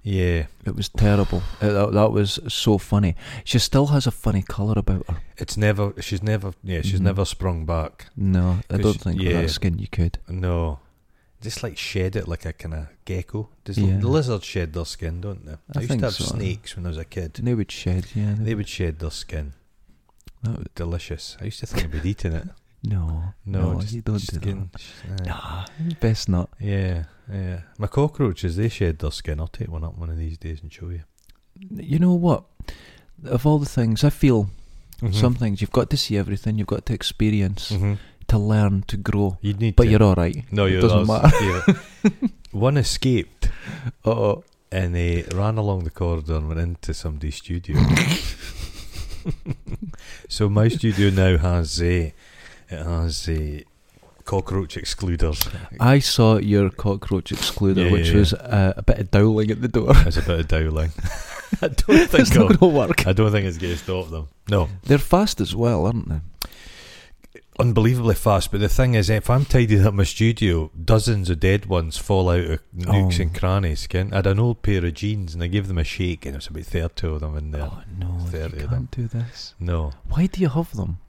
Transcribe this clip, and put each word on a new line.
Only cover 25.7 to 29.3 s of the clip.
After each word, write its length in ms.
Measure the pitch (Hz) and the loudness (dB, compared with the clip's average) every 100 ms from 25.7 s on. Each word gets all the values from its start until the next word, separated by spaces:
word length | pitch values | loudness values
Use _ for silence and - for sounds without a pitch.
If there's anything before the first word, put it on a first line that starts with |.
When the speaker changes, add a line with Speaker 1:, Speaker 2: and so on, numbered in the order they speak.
| - 165 156 | -8 -8 0
Speaker 2:
best 280 | 113 110 - | 0 0 0
not. 220 | 90 - - | 0 -2 -8
Speaker 1:
Yeah, 440 | 104 98 92 85 80 _ - | -4 -2 -2 -4 -8 _ -12
yeah. 280 | 98 92 87 - - | -8 -8 -10 -14 -8
My 80 | 104 | -4
cockroaches, 680 | 139 151 156 139 87 90 82 | 0 0 0 -2 0 -4 -2
they 120 | 113 | -2
shed 300 | - 90 78 | 0 -2 -2
their 140 | 76 | -6
skin. 260 | - - | -6 -8